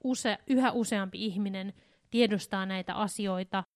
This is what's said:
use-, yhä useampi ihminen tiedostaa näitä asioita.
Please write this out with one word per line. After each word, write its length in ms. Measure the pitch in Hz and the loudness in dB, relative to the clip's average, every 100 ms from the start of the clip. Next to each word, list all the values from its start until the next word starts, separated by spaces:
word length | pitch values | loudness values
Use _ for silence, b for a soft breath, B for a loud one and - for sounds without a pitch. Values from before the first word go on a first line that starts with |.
use-, 340 | 254 254 233 202 - | -2 0 0 0 2
yhä 240 | 254 262 | 4 4
useampi 540 | 240 208 208 190 - 214 | 2 0 0 -2 -4 -4
ihminen 480 | 185 202 190 196 - b b b | -2 -2 -4 -8 -12 b b b
tiedostaa 560 | 233 233 208 - 196 190 | 2 4 2 -2 -4 -2
näitä 300 | 190 185 180 | -4 -4 -2
asioita. 680 | 202 - 202 185 190 196 - | -2 -2 -2 -2 -2 -4 -6